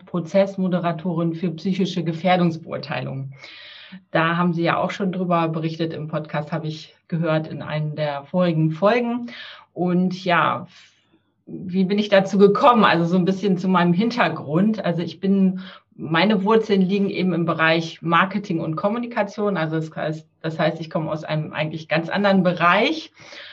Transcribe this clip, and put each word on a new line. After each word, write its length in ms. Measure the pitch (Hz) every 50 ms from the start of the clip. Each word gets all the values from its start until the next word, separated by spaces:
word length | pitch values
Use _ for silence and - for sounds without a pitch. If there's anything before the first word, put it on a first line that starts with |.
| -
Prozessmoderatorin 1300 | - - 175 165 - - 196 196 196 196 - 185 185 175 175 170 175 165 156 - 185 170 160 170 170 160
für 180 | - 190 175 156
psychische 500 | - - 196 180 180 190 - - 180 160
Gefährdungsbeurteilung. 1300 | 165 160 - - 185 180 180 175 170 156 156 - - - 135 135 - 135 131 131 135 135 135 135 135 135 - - - - - - - - - - - - 185 - _
Da 260 | - 165 160 165 170
haben 160 | 170 175 180 165
Sie 120 | 170 170
ja 140 | 165 - -
auch 120 | - 175
schon 220 | - - 208 185 175
drüber 340 | 185 185 175 175 170 165
berichtet 460 | 160 156 160 156 160 - - 170 151 131
im 160 | 151 151 151
Podcast, 420 | - 151 - - - 151 151 -
habe 160 | - 160 160
ich 300 | 156 156 - - - - _ _
gehört 400 | - - 160 170 160 156 156 156
in 160 | - - - -
einem 320 | - 151 156 156 151 151
der 300 | 151 151 147 143 139 139
vorigen 480 | - - 180 180 175 165 160 160 160 160
Folgen. 580 | 156 190 202 233 247 240 233 240 247 240 240 - - - - - - - _ _
Und 520 | - 175 180 180 175 185 185 180 - -
ja, 420 | 180 170 165 151 127 120 120 180 - - - - - _ _ _ _ _ _ _ _ _ _ _
wie 380 | - - 160 165 185 175 190 190
bin 140 | 180 202 208
ich 100 | 208 -
dazu 300 | - 196 190 - - 196
gekommen? 460 | 202 196 202 - 254 285 240 226 196
Also 200 | 143 143 170 170
so 120 | 165 175
ein 80 | 185 175
bisschen 340 | 180 190 - - 202 185 175
zu 100 | - 185
meinem 240 | 185 175 175 175 175
Hintergrund. 920 | 175 226 240 - - 202 165 139 139 - 139 147 165 196 220 220 - -
Also 180 | 175 170 160 175
ich 180 | - - -
bin, 400 | - 196 196 196 190 185 185 - - - - - _ _ _
meine 480 | - - 151 160 160 180 208 220 196 185
Wurzeln 360 | 202 226 220 220 - 202 196
liegen 300 | 185 180 196 202 202 196
eben 220 | - - 180 185 175
im 120 | 170 170
Bereich 560 | 165 165 160 160 160 165 170 160 160 - - -
Marketing 580 | 165 165 165 185 190 202 208 190 - 170 160
und 160 | 143 156 156
Kommunikation. 800 | - - 208 226 240 240 233 - 220 202 196 - - 208 208 190
Also 200 | 165 160 156 160
das 180 | 160 156 - -
heißt, 320 | - - 156 160 156 - _ _ _
das 180 | - 160 160 -
heißt, 220 | 160 156 165 -
ich 100 | 165 -
komme 200 | - 175 156 151
aus 140 | 151 156 -
einem 280 | - 156 156 151 - -
eigentlich 360 | - 156 - 160 160 - -
ganz 200 | 147 165 170 -
anderen 340 | - 190 202 202 196 190 170
Bereich. 720 | 180 170 170 - 175 175 202 233 285 320 311 - - _ - - - - - - -